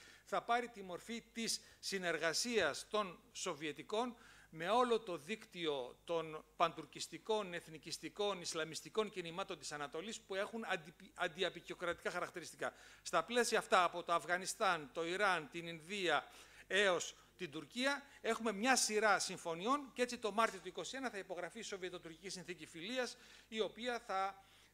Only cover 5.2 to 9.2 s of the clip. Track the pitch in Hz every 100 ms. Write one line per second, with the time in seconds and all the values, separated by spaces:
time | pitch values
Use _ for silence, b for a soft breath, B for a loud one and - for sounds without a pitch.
5.2 | 147 220 - 180 160 143 123 - - 165
6.2 | 160 156 - - 165 160 147 - - 160
7.2 | - 214 190 170 156 156 160 - 156 -
8.2 | 202 185 160 165 160 147 151 220 208 190